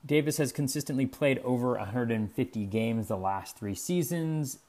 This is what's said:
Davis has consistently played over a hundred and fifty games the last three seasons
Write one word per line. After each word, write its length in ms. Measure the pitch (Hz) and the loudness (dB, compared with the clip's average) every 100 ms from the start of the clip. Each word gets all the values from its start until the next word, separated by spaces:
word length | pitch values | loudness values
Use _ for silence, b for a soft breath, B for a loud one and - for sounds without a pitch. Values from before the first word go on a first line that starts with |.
Davis 320 | 139 147 147 143 | 2 2 2 2
has 160 | 139 | 0
consistently 540 | - 139 151 139 135 131 | 0 -2 -2 -2 0 0
played 320 | - 147 131 | 2 2 2
over 380 | 127 127 123 117 | 2 2 2 0
a 100 | 101 | -2
hundred 240 | 113 117 | 0 0
and 200 | 113 107 | 0 0
fifty 360 | - 131 110 101 | -2 -2 -2 -2
games 420 | 107 113 113 104 | 0 0 0 0
the 80 | 101 | -2
last 400 | 95 95 92 - | 0 -2 -4 -8
three 180 | 104 | -4
seasons 840 | 98 - 180 170 170 160 156 139 - | -4 0 0 2 0 0 0 -2 -6